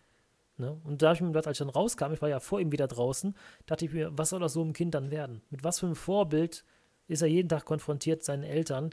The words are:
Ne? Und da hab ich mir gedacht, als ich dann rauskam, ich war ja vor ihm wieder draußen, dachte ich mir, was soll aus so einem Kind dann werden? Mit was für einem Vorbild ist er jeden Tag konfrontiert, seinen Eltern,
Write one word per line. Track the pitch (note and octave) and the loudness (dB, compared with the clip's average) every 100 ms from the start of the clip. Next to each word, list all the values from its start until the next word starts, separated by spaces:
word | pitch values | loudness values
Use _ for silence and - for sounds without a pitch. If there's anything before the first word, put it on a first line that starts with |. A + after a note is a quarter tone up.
| _ _ _ _ _ - | _ _ _ _ _ -8
Ne? | B2+ D#3 | -8 -8
Und | D#3 D3 | -8 4
da | D#3 | 6
hab | E3+ | 6
ich | |
mir | F3 | 4
gedacht, | D#3 D#3+ | 0 0
als | C#3+ | -2
ich | C#3 | 0
dann | |
rauskam, | D3 A3 - C#3+ | 2 0 0 -2
ich | D#3 | 0
war | D3+ | 0
ja | C3+ | -2
vor | - G3+ | -2 0
ihm | E3 | 0
wieder | C#3+ C3+ | 2 0
draußen, | A#2+ B2 C3+ G3 G3 - - - | 2 0 0 -4 -6 -14 -20 -6
dachte | D#3+ E3 | -4 -2
ich | |
mir, | D#3+ D#3 D3 | -2 -4 -2
was | D#3 | -2
soll | F#3 | 0
aus | E3+ | -2
so | D3+ | 0
einem | D#3+ | -2
Kind | - F3 | 0 -2
dann | D#3 C3+ | -2 -2
werden? | D3+ C#3 A#2 _ | -6 -6 -10 _
Mit | C#3 | -6
was | D3+ F3 | -4 -2
für | F3+ | -2
einem | D#3 | -2
Vorbild | - G3 F3+ D3+ E3 - - _ _ _ _ | 0 2 4 2 2 -2 -18 _ _ _ _
ist | D#3 | 0
er | D#3+ | 4
jeden | E3+ F3 | 4 4
Tag | D#3 | 0
konfrontiert, | - D#3 - D3 - D#3+ | 0 -4 -2 -2 0 0
seinen | - C#3+ | -2 -4
Eltern, | D3+ D3 D#3+ C3 D#3 | -2 -2 0 -2 -4